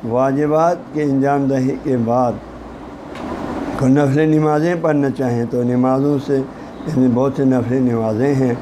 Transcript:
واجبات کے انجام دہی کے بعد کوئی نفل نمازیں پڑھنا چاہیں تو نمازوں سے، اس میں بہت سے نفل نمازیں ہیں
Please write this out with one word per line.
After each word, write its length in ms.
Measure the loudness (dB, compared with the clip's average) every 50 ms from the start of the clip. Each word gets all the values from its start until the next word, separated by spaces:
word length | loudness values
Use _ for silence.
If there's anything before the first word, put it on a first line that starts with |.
| -6 -2
واجبات 680 | 0 0 2 2 2 0 0 2 2 2 2 2 0 -2 -6 -8 -4
کے 100 | -2 0
انجام 420 | 0 2 2 2 2 2 2 2
دہی 300 | 0 0 0 0 0 -2 -4 -2
کے 140 | -2 0 0
بعد 340 | 0 0 2 2 2 0 -2 -4 -10 -14 -16 -16 -16 -16 -16 -16 -16 -16 -16 -16 -16 -16 -14 -12 -10 -10 -10 -8 -8 -8 -8 -8 -8 -8 -4 -2
کوئی 120 | 2 4
نفل 280 | 4 4 4 4 4 2
نمازیں 560 | 4 4 4 4 4 2 2 2 2 0 -2 0
پڑھنا 280 | 0 0 2 2 2 0 0 0
چاہیں 280 | -2 0 0 0 -2 -2
تو 140 | -2 -2 0
نمازوں 540 | 0 2 2 2 2 2 2 2 2 0 0 0
سے، 160 | 0 0 0 -2 -4 -10 -16 -16 -16 -16 -12 -8
اس 120 | -4 0 2
میں 100 | 2 2 4
بہت 180 | 2 2 0 0 2
سے 80 | 2
نفل 300 | 2 2 2 0 0 0
نمازیں 600 | 0 2 2 0 0 0 0 0 0 0 0 2
ہیں 180 | 2 2 0 0 -4